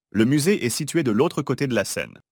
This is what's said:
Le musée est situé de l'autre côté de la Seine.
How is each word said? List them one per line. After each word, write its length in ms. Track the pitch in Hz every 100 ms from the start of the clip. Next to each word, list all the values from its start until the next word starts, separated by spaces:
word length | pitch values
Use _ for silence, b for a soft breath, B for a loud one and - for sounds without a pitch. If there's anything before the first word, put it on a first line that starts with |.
| _
Le 160 | 104 113
musée 400 | 147 151 208 120
est 60 |
situé 320 | - 147 165
de 80 | 120
l'autre 320 | 107 170 -
côté 240 | 143 127 143
de 80 | 113
la 100 | -
Seine. 340 | - 62 - _